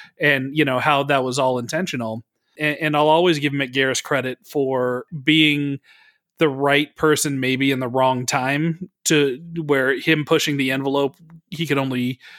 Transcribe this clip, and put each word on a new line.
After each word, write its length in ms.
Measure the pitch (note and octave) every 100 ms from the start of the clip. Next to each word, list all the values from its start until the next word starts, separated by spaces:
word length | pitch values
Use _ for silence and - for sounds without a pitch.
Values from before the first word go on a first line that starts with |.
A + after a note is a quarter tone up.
| - -
And, 380 | D3+ C3+ C3+ D3+
you 80 |
know, 140 | C#3+ B2+
how 240 | D3+ C#3+
that 220 | C#3+ C#3+
was 140 | B2+ B2+
all 200 | C3 B2+
intentional. 680 | A#2+ D#3 F#3 C3+ A2+ A2 - _ _ -
And, 200 | D3+ D3
and 180 | D#3 D3
I'll 120 | D3+
always 300 | D#3+ F3+ D3+
give 140 | C#3+
Mick 220 | C#3 C3+
Garris 280 | C3 C3+ B2
credit 360 | - C#3+ B2+ B2+ -
for 580 | D3+ C3+ C3 B2 B2 - D#3
being 560 | C3 D#3 D3+ D3 C#3+ C#3 _ _ _ _ _ -
the 100 | D#3+
right 480 | C3+ C#3+ C#3+ D3+ -
person, 420 | D#3 D3 D3+ C#3
maybe 320 | C3 C3 C#3
in 100 | C3+
the 60 | B2+
wrong 380 | B2+ C3 B2+
time, 640 | B2 C#3+ B2+ C#3+ E3 E3 F#3 _
to 380 | - D#3 C#3+ B2+ E3+ E3
where 380 | D3+ C#3 C3 C3
him 240 | - D#3+
pushing 320 | D3 D#3+ D#3 C#3+
the 140 | C3
envelope, 460 | C3+ C3+ C#3 C#3 - - E3 -
he 160 | D3 D#3+
could 100 | C#3
only, 420 | C3+ B2+ B2 B2+ -